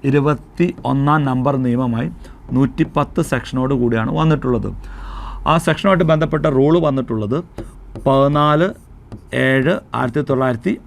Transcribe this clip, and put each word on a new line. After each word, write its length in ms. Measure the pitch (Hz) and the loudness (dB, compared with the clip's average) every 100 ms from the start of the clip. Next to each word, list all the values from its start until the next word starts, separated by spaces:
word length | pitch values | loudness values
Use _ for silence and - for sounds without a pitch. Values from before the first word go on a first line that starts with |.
| 139 | 2
ഇരുപത്തി 580 | 143 143 147 - - 175 175 127 | 2 2 -2 -6 -2 -2 -2 -4
ഒന്നാം 280 | 135 139 151 139 | 0 2 2 0
നമ്പർ 240 | 127 127 139 127 | 0 0 0 0
നിയമമായി 440 | 120 127 117 147 - - - - 127 | 0 0 -2 -4 -8 -18 -20 -4 0
നൂറ്റിപ്പത്ത് 680 | 135 - 156 - 143 - 156 | 0 0 -2 0 -2 -2 -2
സെക്ഷനോട് 420 | 127 - 131 131 139 | -2 -4 -4 0 0
കൂടിയാണ് 300 | 120 113 117 156 | 2 0 0 0
വന്നിട്ടുള്ളത്. 500 | 160 151 131 120 101 92 - - - - - - - | 2 2 2 -2 -2 -8 -14 -14 -14 -12 -12 -6 0
ആ 20 | 208 175 | 2 2
സെക്ഷനുമായിട്ട് 400 | 156 151 165 170 | 0 2 2 4
ബന്ധപ്പെട്ട 340 | 156 156 156 156 131 | 2 2 0 0 2
റൂൾ 200 | 139 170 160 | 4 4 2
വന്നിട്ടുള്ളത് 500 | 135 120 113 107 135 175 - - - - - - | -2 -2 -4 -2 -4 -6 -14 -16 -16 -16 -4 2
പതിനാല് 600 | 135 139 147 147 151 180 226 - - - - - 127 131 | 4 4 4 2 4 2 -2 -18 -20 -20 -20 -8 -2 2
ഏഴ് 300 | 135 131 190 - 120 | 2 2 -2 -4 -4
ആയിരത്തി 240 | 127 123 143 | -2 -2 -2
തൊള്ളായിരത്തി 420 | 131 131 117 175 220 | 0 0 -2 -2 -4